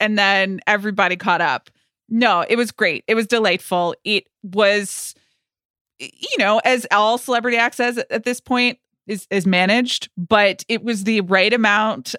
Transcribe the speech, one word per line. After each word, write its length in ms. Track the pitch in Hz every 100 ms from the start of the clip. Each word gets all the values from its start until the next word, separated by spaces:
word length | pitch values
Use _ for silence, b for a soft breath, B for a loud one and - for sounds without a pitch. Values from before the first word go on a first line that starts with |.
and 180 | 214 214
then 420 | 196 196 190 190 -
everybody 500 | 208 208 202 180 180
caught 260 | 196 170
up. 280 | 160 127 - _ _ _ _
No, 300 | 226 240 175 -
it 80 | 233
was 160 | 226
great. 320 | - 196 143 -
It 80 |
was 120 | 226 208
delightful. 680 | 233 208 180 - 180 175 -
It 260 | 208 202 - _
was, 720 | 196 196 202 208 196 - - - _ _ _ _ _ _ _ _
y-, 80 | -
you 280 | - 571 453
know, 200 | 202 220
as 220 | 262 254 -
all 280 | 202 214 247
celebrity 400 | - 240 240 233
access 400 | 240 - 247 233
at, 120 | -
at 140 | 226
this 160 | 247 240
point 380 | - 247 247 240 _ _ -
is, 200 | 202 -
is 180 | 196 180
managed, 600 | 180 185 233 247 - - -
but 480 | 170 214 202 185 -
it 140 | 226
was 220 | 233 214
the 160 | 196 220
right 320 | 180 190 208
amount 640 | 240 214 208 220 139 -